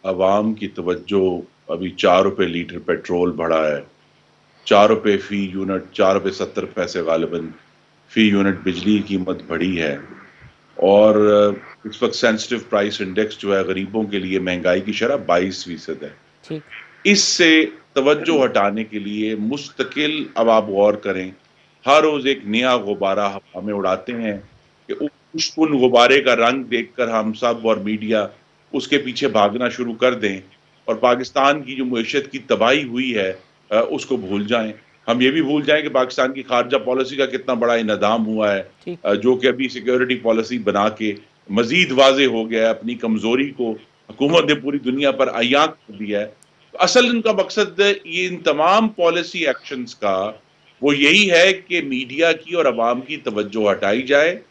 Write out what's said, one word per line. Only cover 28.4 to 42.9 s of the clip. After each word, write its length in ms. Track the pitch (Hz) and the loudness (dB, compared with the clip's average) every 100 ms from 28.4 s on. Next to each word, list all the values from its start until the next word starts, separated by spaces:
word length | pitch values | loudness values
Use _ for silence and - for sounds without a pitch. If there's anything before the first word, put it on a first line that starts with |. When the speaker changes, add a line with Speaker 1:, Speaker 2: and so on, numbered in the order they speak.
| _ _ _ | _ _ _
Speaker 1:
उसके 240 | 139 - 143 | -8 -2 -2
पीछे 300 | - 120 139 | -2 -4 -2
भागना 400 | 107 104 113 123 | 2 2 2 -4
शुरू 240 | 120 120 | -4 -8
कर 220 | 110 110 | 0 0
दें 280 | 117 104 95 95 _ _ _ - | 2 -4 -4 -12 _ _ _ -6
और 60 | |
पाकिस्तान 680 | 110 123 123 127 143 135 147 | 0 2 2 0 2 2 2
की 120 | 127 | -4
जो 100 | 131 | -6
मईशत 440 | 127 120 113 143 139 | -4 -2 -2 -2 -4
की 60 | 135 | -12
तबाही 440 | - 107 113 147 | -2 2 2 2
हुई 300 | 131 120 131 | -2 -4 -4
है, 260 | 110 95 95 _ _ _ | -2 -4 -6 _ _ _
अ, 160 | 107 117 | 0 0
उसको 240 | 143 - 127 | -4 -4 -6
भूल 300 | 95 101 101 | -2 -4 -2
जाएं। 280 | 120 110 107 _ _ - | -2 -2 -10 _ _ -4
हम 140 | 120 | 2
ये 80 | 127 | 2
भी 120 | 156 | 2
भूल 200 | 139 151 | 0 0
जाएं 200 | 143 151 | 2 0
कि 60 | 147 | 2
पाकिस्तान 440 | 127 127 135 131 | 0 0 0 -2
की 100 | 135 | -2
खारजा 360 | 127 123 120 110 | -2 -2 0 -2
पॉलिसी 380 | 110 127 127 139 | 0 -2 -2 -2
का 100 | 131 | -2
कितना 280 | 127 - | -2 -4
बड़ा 220 | 120 117 117 | 0 2 2
इनदाम 460 | 110 101 101 117 | 0 0 2 2
हुआ 280 | 110 110 104 | 0 0 0
है, 200 | 98 92 _ | 0 -4 _
Speaker 2:
ठीक। 140 | - 175 | -12 -6
Speaker 1:
अ, 100 | - | -2
जो 220 | 101 117 127 | 2 2 4
कि 120 | 127 | 2
अभी 200 | 123 127 | 0 -4
सिक्योरिटी 460 | 123 110 127 123 | -4 0 0 0
पॉलिसी 440 | 127 113 113 110 123 | 0 0 0 0 -4
बना 300 | 104 101 107 | -2 0 0
के 280 | 107 110 101 _ _ - | 0 -6 -6 _ _ -4
मजीद 400 | 104 113 170 165 | -2 2 2 2
वाजे 320 | 131 135 135 | 6 6 6
हो 200 | 135 113 | 2 0
गया 200 | 113 110 | -2 0
है, 60 | 113 | 0
अपनी 240 | 110 110 | 0 -6